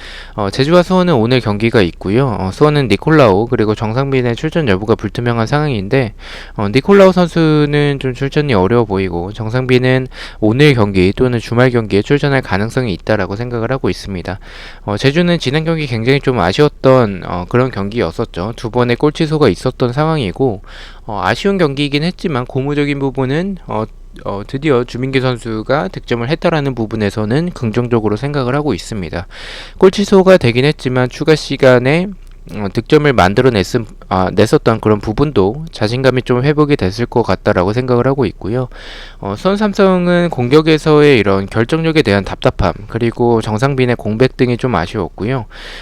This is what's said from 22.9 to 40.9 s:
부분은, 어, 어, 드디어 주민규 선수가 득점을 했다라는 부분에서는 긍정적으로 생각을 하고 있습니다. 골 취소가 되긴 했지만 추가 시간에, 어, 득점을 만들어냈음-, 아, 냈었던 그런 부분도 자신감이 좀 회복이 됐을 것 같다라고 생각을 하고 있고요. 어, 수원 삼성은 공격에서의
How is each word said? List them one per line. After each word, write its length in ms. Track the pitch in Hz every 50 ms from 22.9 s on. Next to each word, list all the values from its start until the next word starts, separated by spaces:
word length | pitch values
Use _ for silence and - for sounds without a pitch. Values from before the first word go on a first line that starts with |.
| 143 139
부분은, 580 | 139 135 127 131 131 127 139 160 180 202 196 175 -
어, 200 | - 110 107 110 107 - - - - - - -
어, 160 | 101 101 98 104
드디어 380 | - - 135 139 160 131 120 123
주민규 380 | - - 117 127 135 135 135
선수가 640 | 127 131 123 113 110 117 110 110 107 - 135 151 180 190
득점을 400 | - - - - 123 117 117 123
했다라는 480 | 156 - - 175 165 151 139 139 127
부분에서는 760 | 117 113 104 113 110 104 98 - 110 107 104 123 151 170 180
긍정적으로 640 | 175 - 123 113 104 123 120 120 120 117 107 104 104 107
생각을 380 | 131 143 143 143 127 120 131
하고 180 | 147 147 151 104
있습니다. 520 | 85 - - 117 104 90 76 76 85 - - - - - - - - - - - -
골 120 | - 196
취소가 460 | - - 202 - 202 190 180 185 190
되긴 300 | 180 - 120 113 123 131
했지만 420 | 147 151 - - 131 127 127 127 127
추가 260 | - - 147 151 156
시간에, 720 | 151 - - 147 123 139 131 127 123 123 131 151 170 185 208 190 - - - - - - - -
어, 120 | 104 104 98 -
득점을 380 | 120 110 - 151 151 147 147 131
만들어냈음-, 720 | 104 87 92 101 123 123 135 117 101 90 - - 123 113 - - - - -
아, 200 | 95 95 92 92 95
냈었던 480 | 95 104 113 - - - - 113 110
그런 180 | - 110 107 101
부분도 680 | - 113 104 113 147 151 139 104 92 98 117 151 160 165
자신감이 520 | - - 107 104 120 127 135 131 127 127 120
좀 200 | - 123 123 127
회복이 320 | 147 151 147 151 143 147
됐을 300 | - - 92 98 113 120
것 180 | 113 - - -
같다라고 480 | - 95 - - 110 101 98 90 98
생각을 340 | 107 123 127 127 123 120 120
하고 200 | 131 139 139 127
있고요. 420 | 92 - - - 90 113 127 127 120 - - - - - - - - - -
어, 160 | - 98 98 110
수원 180 | - 180 196
삼성은 760 | 202 220 208 196 - 196 190 185 180 175 175 175 175 175 170
공격에서의 880 | - - 123 120 139 156 156 160 156 151 - 160